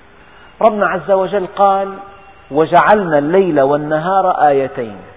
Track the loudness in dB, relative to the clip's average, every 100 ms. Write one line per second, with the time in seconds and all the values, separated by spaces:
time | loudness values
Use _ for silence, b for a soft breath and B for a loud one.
0 | b b b b b 0 0 2 -2 -2
1 | -2 0 0 -4 -6 0 0 0 -4 -10
2 | -20 -20 -20 -20 -6 -2 2 2 4 2
3 | 2 0 2 2 2 2 2 0 -2 -4
4 | 0 0 0 2 2 2 -2 -8 -12 -12
5 | -20